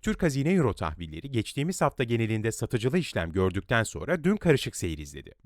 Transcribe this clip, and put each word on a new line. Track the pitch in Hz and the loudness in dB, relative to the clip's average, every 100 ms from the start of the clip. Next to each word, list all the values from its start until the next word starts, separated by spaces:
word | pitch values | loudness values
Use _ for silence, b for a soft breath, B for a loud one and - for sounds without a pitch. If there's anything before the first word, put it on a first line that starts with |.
Türk | - 220 | -2 2
Hazine | 175 135 139 | 2 2 2
Euro | 190 131 | 4 4
tahvilleri | 92 80 78 82 78 135 | 2 -4 -4 -10 -10 -4
geçtiğimiz | 127 104 - 151 190 | -2 -2 -2 -2 0
hafta | 151 - | 0 0
genelinde | 123 117 113 110 110 | 0 2 0 0 -2
satıcılı | - 113 120 117 170 | -2 -2 0 0 0
işlem | 156 - 82 | 0 -2 -2
gördükten | 85 92 90 - 120 | 2 2 0 0 0
sonra | 110 - - 175 | 0 -4 -2 0
dün | 156 208 | 2 2
karışık | 175 139 - - | 4 2 2 -4
seyir | 92 76 | -6 -6
izledi. | 73 71 - - | -10 -12 -16 -4